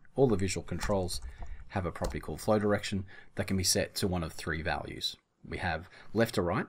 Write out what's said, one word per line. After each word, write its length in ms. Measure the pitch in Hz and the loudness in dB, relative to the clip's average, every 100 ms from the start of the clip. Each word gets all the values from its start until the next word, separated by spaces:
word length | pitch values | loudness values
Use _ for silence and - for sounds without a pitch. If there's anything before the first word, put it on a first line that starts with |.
| - - | -6 4
all 120 | 135 | 4
the 80 | 98 | 6
visual 280 | 95 - | 2 0
controls 580 | - 87 - 101 87 - - - - - - | -4 -2 0 2 0 -2 -6 -8 -8 -8 -6
have 160 | 98 85 | -4 -2
a 60 | |
property 280 | - - 78 | -2 -2 -2
called 220 | - 80 | -6 -2
flow 180 | - 107 | 4 4
direction 460 | 104 101 - 98 95 - - - | 4 2 0 -4 -4 -10 -8 -4
that 120 | 98 | 0
can 100 | 95 | 2
be 60 | |
set 320 | 92 98 - - | 4 2 2 0
to 120 | 98 | 0
one 160 | 90 | 0
of 100 | 80 | -2
three 280 | - - 78 | -4 -4 -2
values. 540 | 80 73 - - - - _ _ - | 0 -2 -4 -4 -6 -6 _ _ -8
We 100 | 82 | -4
have 300 | 90 82 90 - - | -2 -2 -6 -14 -2
left 220 | 104 113 - | 2 2 2
to 60 | |
right, 240 | 87 117 | 2 2